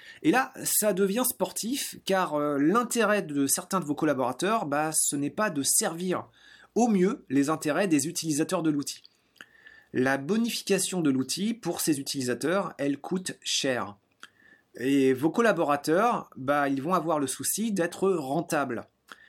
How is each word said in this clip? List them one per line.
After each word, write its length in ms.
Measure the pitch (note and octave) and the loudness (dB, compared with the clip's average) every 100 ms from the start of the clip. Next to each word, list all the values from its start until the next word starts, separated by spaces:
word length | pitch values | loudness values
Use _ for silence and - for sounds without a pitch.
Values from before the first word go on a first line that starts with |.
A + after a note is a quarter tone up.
| - - | -20 -2
Et 80 | D3+ | 2
là, 200 | E3+ - - | 2 0 -4
ça 280 | D#3 - G#3+ | -2 0 2
devient 300 | F#3 G3 G3+ | 2 2 2
sportif, 720 | B3+ - F#3 - G#3+ C#4 - - | -2 -2 -4 -4 -4 -4 -6 -8
car, 300 | - F#3+ F3 | -2 0 0
euh, 240 | D3+ D3 C#3+ | 0 0 2
l'intérêt 640 | D3 G#3+ A#3+ A#3 G#3 G#3 | 4 4 2 0 2 2
de 240 | E3 C#3+ C#3 | 0 0 0
certains 340 | - F3 F#3+ | 0 0 -2
de 40 | |
vos 100 | F#3 | -2
collaborateurs, 720 | C#3+ D#3 C3 A#2+ - F3+ A3+ F3 | 0 0 2 0 0 0 0 0
bah, 240 | C#3+ D#3 | -2 0
ce 220 | D#3 - | 0 0
n'est 160 | D3 C#3+ | -2 -4
pas 200 | - G#3+ | -2 -2
de 120 | D3+ | 0
servir 640 | C3+ - G#3 E3 F3+ D3 G#2+ _ - - - | 0 0 0 -2 -4 -4 -6 _ -20 -20 -6
au 140 | - A#3 | 2 4
mieux 360 | G3+ F3+ C4 - | 4 4 2 -2
les 220 | C3+ C#3 | 0 2
intérêts 360 | D#3 D#3 D3 G3+ | 0 0 0 2
des 220 | D3+ C3+ | 2 0
utilisateurs 540 | F3 D#3+ D3 D#3+ F#3 | -4 -4 -2 0 0
de 80 | D#3+ | 0
l'outil. 320 | D3 C#3 - - _ _ _ - _ - - _ | 0 -2 -10 -16 _ _ _ -20 _ -20 -20 _
La 260 | - B2+ C3+ | -2 0 0
bonification 840 | C#3 A3 A#3 - - F#3+ F#3 F#3 | 0 -2 0 -4 0 0 0 0
de 80 | D#3 | 2
l'outil 440 | C3 C3 - G3+ | 0 -2 -2 -4
pour 260 | A3+ E3+ E3+ | -4 -6 -2
ces 200 | - C#3+ | 0 0
utilisateurs, 720 | C#3 C#3+ B2 A#2+ C#3+ F#3+ F3 - | -2 -4 -2 -2 0 0 -2 -4
elle 200 | C#3+ C#3 | -4 -4
coûte 400 | - F#3 F#3 - | -4 -6 -4 -10
cher. 540 | - - C#3 B2 G2+ G2+ _ _ - _ _ _ _ - | -6 -2 0 -2 -4 -10 _ _ -20 _ _ _ _ -6
Et 360 | C3 C#3 C3 | 0 4 4
vos 180 | B2+ D#3 | 4 2
collaborateurs, 1000 | D#3+ A#3 E3 D3+ C#3+ D3 E3 A#3 G#3+ - - | 2 2 4 2 0 2 2 2 0 -6 -10
bah, 320 | C3 D3 C#3+ | -2 0 2
ils 140 | C3+ | -2
vont 120 | C#3 | 0
avoir 240 | F3+ D#3+ D#3 | -2 0 0
le 80 | C3+ | -2
souci 460 | - B2+ - A3+ | -4 -4 -2 -2
d'être 360 | G3 E3+ - F#3+ | 0 -2 0 0
rentables. 760 | F3+ C3 D3 E3 D#3+ C3+ A2+ F#2+ _ _ - | 0 -2 -4 -2 -2 -2 -4 -10 _ _ -20